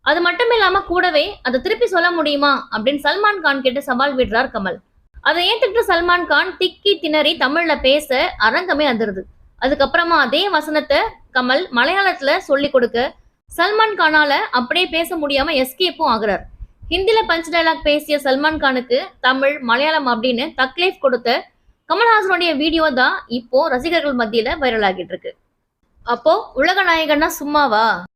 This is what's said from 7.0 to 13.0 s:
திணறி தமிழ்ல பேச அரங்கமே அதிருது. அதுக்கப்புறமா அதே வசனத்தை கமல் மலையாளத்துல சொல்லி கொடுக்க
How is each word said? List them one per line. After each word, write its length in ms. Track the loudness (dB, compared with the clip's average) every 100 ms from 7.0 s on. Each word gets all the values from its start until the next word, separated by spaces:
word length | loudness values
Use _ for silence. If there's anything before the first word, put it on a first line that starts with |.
திணறி 360 | 0 0 0 0
தமிழ்ல 440 | 0 0 0 0
பேச 520 | 2 2 2 -2 -2 0
அரங்கமே 480 | 0 0 -2 0 0
அதிருது. 300 | 0 -4 -6 -12 _ _ _
அதுக்கப்புறமா 580 | -4 0 0 0 2 2 2
அதே 220 | 0 0
வசனத்தை 500 | -2 0 -4 0 0 0 -6 -6
கமல் 340 | -4 0 0 0
மலையாளத்துல 640 | 0 0 2 0 0 0 -2
சொல்லி 340 | 0 0 2
கொடுக்க 480 | 0 0 -2